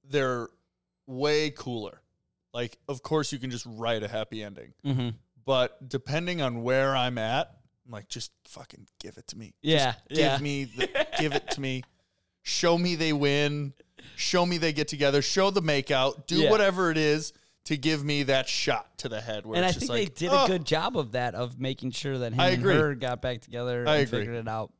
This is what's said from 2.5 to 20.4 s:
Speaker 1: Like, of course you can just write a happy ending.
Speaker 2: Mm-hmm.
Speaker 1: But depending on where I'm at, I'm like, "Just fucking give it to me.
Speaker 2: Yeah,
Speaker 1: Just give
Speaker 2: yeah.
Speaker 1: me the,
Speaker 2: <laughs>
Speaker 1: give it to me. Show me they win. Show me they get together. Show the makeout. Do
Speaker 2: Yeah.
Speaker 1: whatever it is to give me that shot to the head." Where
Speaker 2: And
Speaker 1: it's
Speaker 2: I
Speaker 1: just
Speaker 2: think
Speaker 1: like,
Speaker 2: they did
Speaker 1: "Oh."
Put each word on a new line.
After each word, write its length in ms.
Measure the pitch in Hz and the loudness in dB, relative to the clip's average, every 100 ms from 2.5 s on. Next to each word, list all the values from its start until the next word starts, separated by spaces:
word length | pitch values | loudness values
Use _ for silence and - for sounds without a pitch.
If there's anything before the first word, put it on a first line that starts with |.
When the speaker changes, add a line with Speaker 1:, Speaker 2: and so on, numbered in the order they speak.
Speaker 1:
Like, 240 | 120 120 - - | -8 -8 -8 -10
of 160 | 131 | -10
course 300 | - 156 143 | -2 -2 0
you 60 | 139 | -6
can 100 | 131 | -8
just 140 | 120 123 | -8 -10
write 360 | 110 113 110 | -6 -2 -2
a 40 | 104 | -2
happy 340 | 113 107 110 | -6 -6 -8
ending. 300 | 104 95 58 _ | -10 -14 -20 _
Speaker 2:
Mm-hmm. 240 | 143 131 123 110 _ _ | -2 0 -2 -6 _ _
Speaker 1:
But 460 | - 131 127 - 131 | 0 2 2 -2 -8
depending 520 | 135 - 151 175 175 | -8 -4 -4 -2 -2
on 220 | 131 117 | -2 -2
where 320 | 117 131 135 | 0 2 2
I'm 220 | 135 123 120 | 2 0 -2
at, 360 | 110 131 175 - _ _ | -2 -2 -4 -10 _ _
I'm 60 | 123 | -16
like, 160 | 110 98 | -16 -12
"Just 240 | 117 - _ | -12 -12 _
fucking 420 | - - - - 101 _ | -20 -18 -18 -20 -20 _
give 160 | 98 - | -18 -16
it 100 | - | -18
to 100 | 90 | -16
me. 160 | 110 _ | -18 _
Speaker 2:
Yeah, 300 | 147 160 131 | 0 2 2
Speaker 1:
Just 160 | 113 - | -2 -6
give 80 | 156 | 0
Speaker 2:
yeah. 180 | 147 135 | 2 2
Speaker 1:
me 260 | 143 139 | -2 -4
the, 440 | 131 117 131 - - | -6 -4 -2 -2 -2
Speaker 2:
<laughs> 60 | - | -2
Speaker 1:
give 140 | 156 | 0
it 180 | 139 - | -2 -4
to 80 | 135 | -6
me. 240 | 135 131 - _ _ _ _ _ | -4 -6 -8 _ _ _ _ _
Show 340 | - - 170 170 | -6 2 4 4
me 180 | 175 | 2
they 160 | 165 160 | 0 0
win. 640 | 151 143 143 147 147 139 - - - - | 2 4 4 2 0 -6 -10 -20 -20 -20
Show 300 | - - 180 | -6 0 2
me 120 | 175 175 | 2 2
they 120 | 160 | 0
get 160 | 151 147 | 0 -4
together. 340 | 143 143 143 | 2 4 4
Show 280 | 131 190 190 | 2 2 2
the 120 | 196 | 2
makeout. 640 | 160 147 - 135 135 139 | 2 0 2 2 2 -2
Do 120 | - - | -2 2
Speaker 2:
Yeah. 140 | 151 | 6
Speaker 1:
whatever 380 | 214 196 185 175 | 6 4 4 2
it 80 | 160 | 4
is 360 | 156 151 151 _ _ _ | 2 2 -2 _ _ _
to 140 | - 151 | -4 0
give 260 | 147 156 | 0 0
me 200 | 147 143 | 0 0
that 260 | 135 135 127 | 2 2 0
shot 480 | - - 117 - - | -2 0 0 -4 -12
to 100 | 127 | -8
the 120 | 107 | -8
head." 240 | 113 107 | -6 -8
Where 100 | 107 | -4
Speaker 2:
And 100 | 139 | 0
Speaker 1:
it's 120 | 185 - | 2 0
Speaker 2:
I 20 | |
Speaker 1:
just 120 | - | -2
Speaker 2:
think 180 | - 202 | -2 -2
Speaker 1:
like, 60 | |
Speaker 2:
they 120 | - 175 | -2 2
did 60 | |
Speaker 1:
"Oh." 100 | 277 | 4